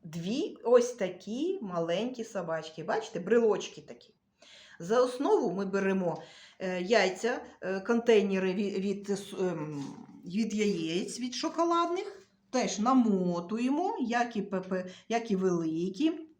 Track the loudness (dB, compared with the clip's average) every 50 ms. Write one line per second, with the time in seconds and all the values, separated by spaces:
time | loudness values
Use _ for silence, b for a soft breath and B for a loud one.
0 | _ -12 -10 -8 -6 -4 -2 -2 -4 -6 -6 -6 2 6 6 6 6 4 -4 -4
1 | -6 -6 -6 -10 -10 -8 -6 -4 -2 -2 -4 -4 -6 -6 -4 -4 -2 0 0 -2
2 | -2 -4 -6 -8 -12 -8 -8 -8 -6 -4 -6 -6 -6 -10 -12 -12 -6 -4 -4 -4
3 | -4 -6 -8 -8 0 4 4 6 6 4 2 2 -2 -8 -12 -16 -18 -20 -20 -20
4 | -20 _ _ _ _ _ _ B B B B B B B B B -4 0 4 4
5 | 4 2 2 -2 2 4 4 4 4 2 -2 -2 -4 -2 -2 0 2 2 2 2
6 | 0 0 -2 -4 B B B B B B B B -6 -4 -4 -4 0 4 4 6
7 | 6 4 0 0 -2 -2 -2 -2 B B B B -6 -4 -4 -4 0 0 0 2
8 | 6 6 6 6 6 4 2 2 2 0 0 0 -2 -2 -2 -2 -2 -2 -4 -4
9 | -2 -4 -4 -4 -4 -10 -4 -2 -2 -2 0 -2 -6 -6 -6 -8 -8 -8 -10 -14
10 | -18 -20 -20 -18 -14 -6 -2 -2 -2 0 0 0 0 2 0 0 -2 -2 -2 -2
11 | -4 -4 -8 -8 -8 -6 -6 -4 -6 -4 0 0 2 2 4 2 2 0 0 -4
12 | -4 -8 -12 -16 -20 _ _ _ _ _ -2 -2 0 0 -2 0 2 4 6 6
13 | 6 6 4 4 2 2 0 -2 -2 -4 -4 -2 0 0 0 0 0 -2 -2 -2
14 | -2 0 2 0 0 0 -2 -6 -6 -4 -4 -6 -4 -2 -4 -4 -4 B B B
15 | B B -2 -2 0 0 0 2 2 2 2 2 0 -2 -2 -2 -2 -4 -2 0
16 | 0 0 0 0 -8 -16 -20 _